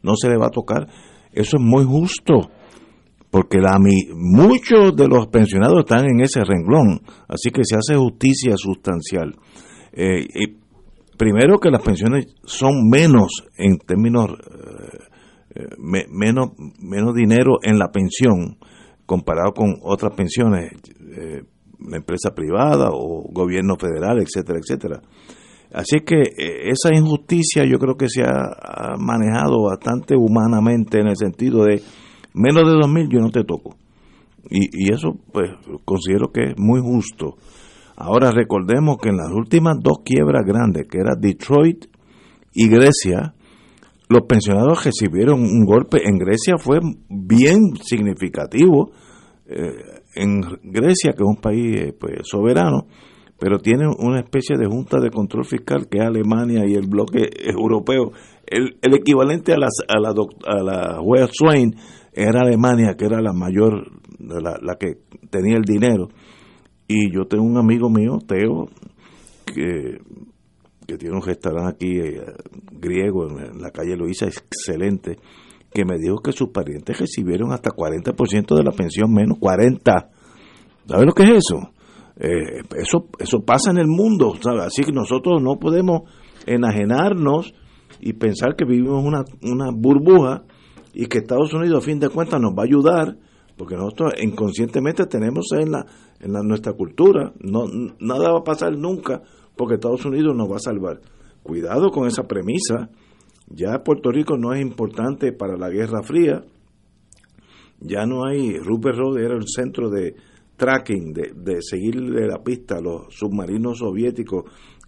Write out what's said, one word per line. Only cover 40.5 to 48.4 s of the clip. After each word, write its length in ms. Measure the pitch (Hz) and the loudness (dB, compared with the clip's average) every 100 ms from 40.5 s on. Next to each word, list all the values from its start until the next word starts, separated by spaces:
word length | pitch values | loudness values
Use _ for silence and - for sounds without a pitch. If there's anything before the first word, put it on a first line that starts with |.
| 107 117 80 69 | 2 2 0 -4
que 120 | 90 | -2
era 160 | 101 87 | -2 0
Detroit 640 | 101 90 - 143 160 160 - _ _ _ _ _ _ | 0 -2 0 4 4 0 -8 _ _ _ _ _ _
y 160 | - 113 | 2 6
Grecia, 640 | 113 139 143 98 90 156 - _ _ _ _ _ _ - | 8 6 4 0 -2 -4 -10 _ _ _ _ _ _ 4
los 140 | 120 - | 4 6
pensionados 560 | 117 101 101 127 - | 2 2 2 2 2
recibieron 560 | 143 - 101 85 120 139 | 0 -2 -2 2 2 4
un 240 | 113 113 101 | 2 4 6
golpe. 340 | 110 - 160 | 6 4 0
En 140 | 101 95 | 2 0
Grecia 380 | 92 110 - 175 | 2 0 0 0
fue 220 | 127 151 165 - - | 2 0 0 -8 -12
bien 680 | 98 92 113 139 196 208 120 | -10 2 4 6 6 4 0
significativo. 1120 | - 117 104 92 - - | -6 -2 -2 -4 -6 -6